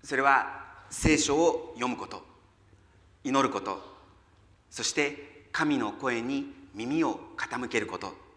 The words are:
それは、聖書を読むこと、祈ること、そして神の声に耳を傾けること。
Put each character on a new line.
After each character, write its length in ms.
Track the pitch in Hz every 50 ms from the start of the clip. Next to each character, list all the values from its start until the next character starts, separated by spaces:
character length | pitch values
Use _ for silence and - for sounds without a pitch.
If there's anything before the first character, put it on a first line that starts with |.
| -
そ 120 | - 143
れ 60 | 131
は、 640 | 135 139 151 160 - - - - - - - - - -
聖 280 | - - - 160 156 147
書 180 | - - 139
を 360 | 151 165 170 131 120 - - -
読 160 | 113 120 123
む 80 | 123 -
こ 100 | 98 92
と、 160 | 101 95 - - - - _ _ _ _ _ _ - _ _ _ _ _ _ _ _ _ _
祈 180 | 139 131 139 135
る 80 | 131 -
こ 60 | 101
と、 220 | 92 95 95 - - - - - - - - _ _ _ _ _ _ _ _ _ _ _
そ 140 | - - 117
し 100 | - -
て 560 | - 147 139 147 - - - - - - -
神 260 | - - 165 151 147 131
の 140 | 117 104
声 300 | 104 - - 131 120 117
に 320 | 113 123 139 139 143 139 - - - - -
耳 300 | 101 113 123 143 165 160
を 160 | 131 104 - - - -
傾 320 | - - - - 123 127 120
け 100 | 123 117
る 60 | 104 -
こ 100 | 92 87
と。 280 | - 95 - - - - -